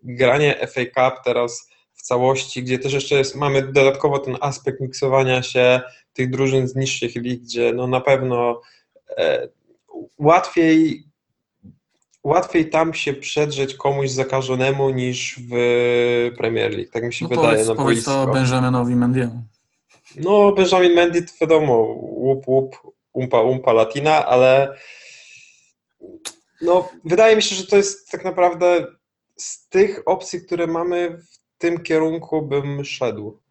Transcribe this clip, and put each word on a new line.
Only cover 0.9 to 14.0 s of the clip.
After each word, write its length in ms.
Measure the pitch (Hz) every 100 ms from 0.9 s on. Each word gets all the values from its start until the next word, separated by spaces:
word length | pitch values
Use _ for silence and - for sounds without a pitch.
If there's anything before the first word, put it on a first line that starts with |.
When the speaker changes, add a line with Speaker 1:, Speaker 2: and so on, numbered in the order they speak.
| - 127
Speaker 1:
Cup 120 | 131
teraz 460 | 127 120 120 - - _ _
w 80 | _
całości, 640 | - 123 127 135 - 131
gdzie 160 | 127 127
też 140 | 139
jeszcze 220 | 139 135 143
jest, 200 | 135 131
mamy 360 | 143 139 135
dodatkowo 480 | 139 135 139 151 139
ten 180 | 139 127
aspekt 400 | 143 135 - 135
miksowania 640 | 131 - 139 135 131 127
się 380 | 127 127 123 127 - _ _
tych 160 | - 127
drużyn 380 | 135 135 131 127
z 80 | 131
niższych 400 | 131 - 120 120
lig, 260 | 123 123
gdzie 320 | 120 117 120
no 140 | 120 127
na 140 | 127
pewno, 600 | 135 135 131 120 120 120 _ _ _ _ _ 85
e, 300 | 82 64 64 _ _ _ _ - - _
łatwiej, 880 | 147 175 - - 165 160 160 - _ _ _ _ _ _ - _ _ _ _ _
łatwiej 460 | 139 165 180 170 156
tam 240 | 160 165
się 200 | 156 -
przedrzeć 600 | 139 - - 151 135 135 -
komuś 340 | 139 139